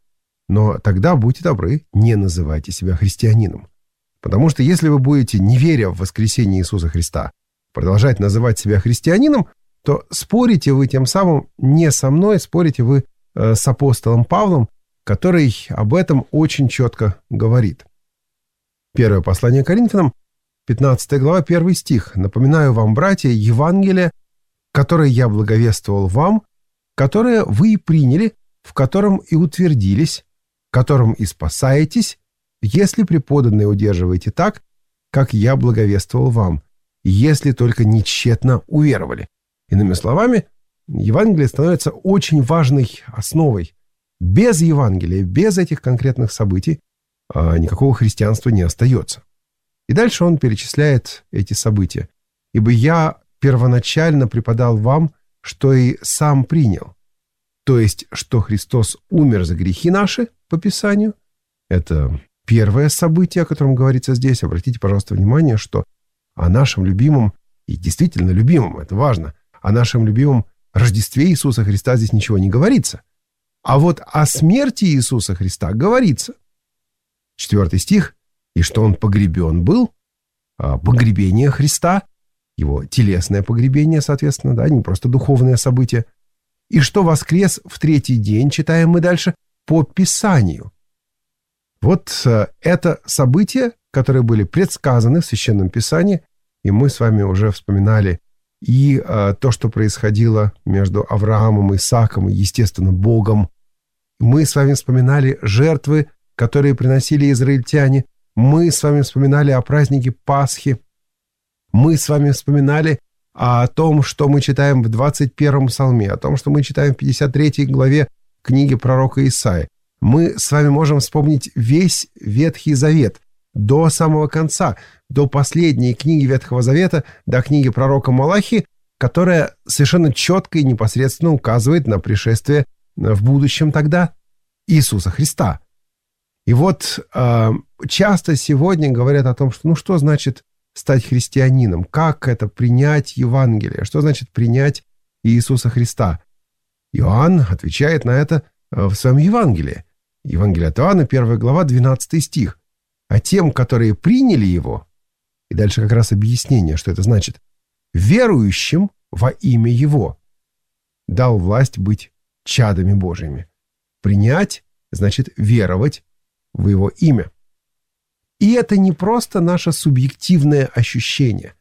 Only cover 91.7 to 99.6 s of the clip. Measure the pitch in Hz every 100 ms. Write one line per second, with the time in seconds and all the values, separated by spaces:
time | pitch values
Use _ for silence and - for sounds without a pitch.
91.7 | - 113 185 - - 131 110 98 - 156
92.7 | 180 175 143 - - 127 151 214 262 247
93.7 | - _ 143 131 131 117 110 98 - 190
94.7 | - 135 120 113 160 - 107 - 104 92
95.7 | 113 - 160 196 180 _ _ _ _ -
96.7 | 101 139 - 117 107 98 92 107 101 -
97.7 | 98 107 110 95 87 _ _ _ _ -
98.7 | 127 139 135 - 113 101 98 131 -